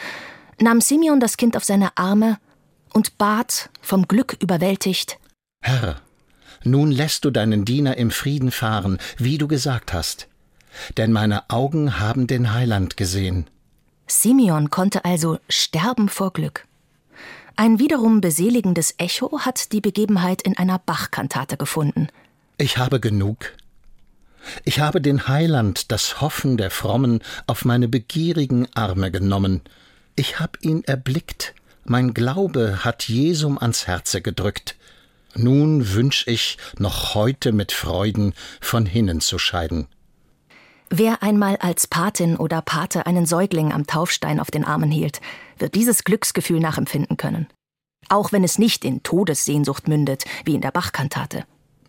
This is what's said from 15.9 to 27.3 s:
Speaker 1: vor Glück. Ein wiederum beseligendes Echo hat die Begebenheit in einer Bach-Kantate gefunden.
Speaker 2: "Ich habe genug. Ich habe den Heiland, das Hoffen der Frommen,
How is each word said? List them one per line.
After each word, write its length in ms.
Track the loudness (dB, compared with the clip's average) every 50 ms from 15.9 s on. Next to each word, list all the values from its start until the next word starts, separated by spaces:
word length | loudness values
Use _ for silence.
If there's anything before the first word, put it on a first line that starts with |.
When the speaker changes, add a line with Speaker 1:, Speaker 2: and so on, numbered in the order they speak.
| 0 0 0 -2
Speaker 1:
vor 240 | 0 -2 -4 -4 -2
Glück. 340 | -4 -6 -6 -6 -10 -16 _ _ _ _ _ _ _ _ _ _ -20 -20 -20 -20 -20 -20 -12 -2
Ein 220 | 2 4 4 6 6
wiederum 420 | 4 2 2 4 4 6 6 6
beseligendes 760 | 4 2 2 2 2 2 2 2 2 2 2 2 0 -2 -4
Echo 440 | -4 -4 -4 -4 -4 -4 -4 -4 -4
hat 320 | -4 -4 -4 -4 -6 -4 -4
die 80 | -2
Begebenheit 600 | 0 0 0 0 0 2 2 2 2 2 0 0
in 160 | -2 -2 0
einer 220 | 0 0 0 0 0
Bach-Kantate 800 | -2 -4 -4 -4 -4 -6 -6 -6 -6 -4 -4 -6 -6 -6 -6
gefunden. 520 | -6 -6 -4 -2 0 0 0 0 0 -2 -4 -6 -12 _ _ _ _ _ _ _
Speaker 2:
"Ich 220 | -2 -2 0 0 0
habe 220 | 0 0 0 0
genug. 520 | 0 0 0 2 0 0 -2 -4 -10 -14 -14 -16 -20 -20 -20 -20 -20 -20 -20 -20 -20 -20 _ _ -20 _ _ _ -18 -16 -16 -6 -4
Ich 160 | -2 0 0
habe 220 | 0 0 0 2 2
den 260 | 2 2 2 2 0
Heiland, 640 | 2 2 2 4 2 2 2 2 0 -2 -4 -4 -2
das 300 | -2 -2 -4 -4 -4 -4
Hoffen 340 | -4 -4 -2 0 0 0
der 140 | 0 0 -2
Frommen, 500 | -4 -4 -2 0 0 2 2 2 2 0 -2 -6